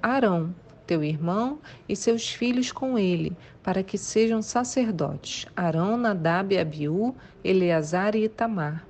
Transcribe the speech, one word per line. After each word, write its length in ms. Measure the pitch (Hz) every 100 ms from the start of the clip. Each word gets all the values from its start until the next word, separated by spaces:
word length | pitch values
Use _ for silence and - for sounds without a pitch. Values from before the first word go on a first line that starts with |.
Arão, 520 | 226 262 226 170 165 180 - - -
teu 160 | 165
irmão, 560 | 151 156 170 196 254 294 - - -
e 80 | 196
seus 320 | - 233 -
filhos 420 | - 240 247 247
com 280 | - 262 247
ele, 360 | 185 170 156 175 - -
para 200 | - 185
que 140 | 190 202
sejam 460 | - 220 226 226
sacerdotes, 1040 | 214 240 247 - 233 175 147 143 - - - -
Arão, 400 | 175 160 185 240
Nadab 560 | 233 196 160 175 196
e 60 | 190
Abiú, 560 | 160 151 147 170 233 262 - -
Eleazar 720 | 185 190 180 165 151 180 202 214
e 80 |
Itamar, 600 | 220 214 226 208 147 160